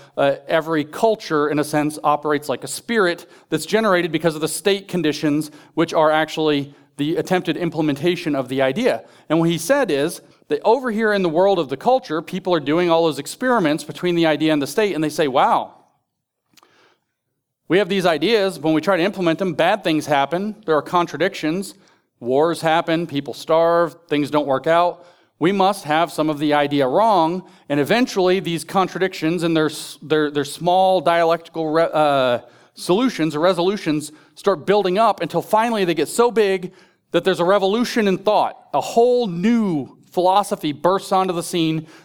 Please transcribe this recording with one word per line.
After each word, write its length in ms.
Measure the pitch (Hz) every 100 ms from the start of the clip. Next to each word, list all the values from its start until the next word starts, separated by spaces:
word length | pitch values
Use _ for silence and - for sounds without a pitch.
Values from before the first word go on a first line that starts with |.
| - -
uh, 200 | 139 139 -
every 360 | 165 156 160
culture, 640 | 147 - 226 214 - 156 147
in 120 | 151
a 40 |
sense, 320 | 147 151 151 147
operates 460 | 151 147 151 147 143
like 160 | -
a 40 | 143
spirit 640 | - - 233 180 170 - - _
that's 160 | 160
generated 460 | - 208 220 175 170
because 240 | 156 170
of 60 | 156
the 80 | 151
state 400 | - 202 196 196
conditions, 640 | 180 151 147 156 147 151 - -
which 200 | - 160
are 160 | 170 156
actually 640 | 156 156 - 156 147 139 - _ -
the 180 | 147
attempted 420 | 165 156 180 170 151
implementation 800 | 170 151 156 139 175 175 156
of 140 | 139 123
the 120 | 131
idea. 440 | 135 143 247 117 - - -
And 100 | 156
what 100 | 165
he 80 | 165
said 320 | - 285 240
is 320 | 143 156 - - _ -
that 120 | 147
over 260 | 190 254 254
here 220 | 214 220
in 100 | 202
the 60 | 175
world 320 | 156 196 190
of 80 | 139
the 80 | 135
culture, 440 | 226 254 - 156
people 320 | 160 185 185
are 80 | 170
doing 300 | 139 156 175
all 140 | 165
those 160 | 165 139
experiments 640 | 139 - 254 240 160 156
between 320 | - - 180 170
the 100 | 160
idea 260 | 147 156
and 80 | 151
the 60 | 135
state, 300 | - 214 151
and 80 |
they 60 | 156
say, 180 | - 151
"Wow, 460 | 127 208 175 104 - _ _ _ _ _ _ _ _ _ _ _ _ _ _ _ _ _ _ -
we 100 | 170
have 100 | 196
these 160 | 196
ideas. 540 | 175 156 180 226 196 165
When 160 | 151
we 60 | 156
try 160 | 156 185
to 60 |
implement 360 | 185 190 175 160
them, 160 | 190
bad 300 | 131 165 208
things 220 | 190 156 147
happen. 540 | 143 139 170 208 208 -
There 80 |
are 80 | 156
contradictions. 920 | 139 180 170 143 185 190 151 165 190 - _ _ _ _
Wars 440 | 120 131 165 160
happen, 440 | 160 160 170 165 170
people 260 | 143 139
starve, 640 | - - 160 165 170 170 160 _
things 200 | 147 139
don't 180 | 147 143
work 200 | 131 156
out. 400 | 165 175 - - _ _ _
We 120 | 165
must 320 | 202 190 208
have 260 | 147 151 165
some 200 | - 156
of 100 | 147
the 120 | 151
idea 360 | 147 143 143 131
wrong, 600 | 156 226 190 160 185 - - -
and 100 | 143
eventually 640 | 135 220 254 202 180 185
these 240 | 165 165
contradictions 800 | - 190 180 175 185 - 156 170
and 120 | 170 160
their 100 | 151
s-, 300 | 147 - -
their, 300 | 143 151 147
their 120 | 147
small 560 | 139 - 170 185 190 185
dialectical 720 | 160 170 165 170 165 160 156
re-, 180 | 156 165
uh, 480 | 156 151 139 127 120 - - _
solutions 640 | - - 185 254 - 160 147
or 40 |
resolutions 720 | 175 175 180 208 170 151 143 - _
start 320 | - - 175 120
building 320 | 208 190 185
up 220 | 226 196
until 200 | 160 170
finally 440 | 147 214 233 220
they 100 | 180
get 140 | 160 143
so 240 | - 240
big 400 | 220 202 190 180 - _ _ _
that 100 | 165
there's 160 | 180 165
a 60 |
revolution 640 | 175 202 190 220 240 247 208
in 100 | 180
thought. 500 | - 202 117 - _
A 60 | 143
whole 480 | - - 240 247 233
new 680 | 170 196 240 208 156 123 - _
philosophy 600 | - 180 196 196 202 160
bursts 400 | 143 180 190 190
onto 200 | 190 190
the 120 | 175
scene 420 | 170 180 160 160 156 -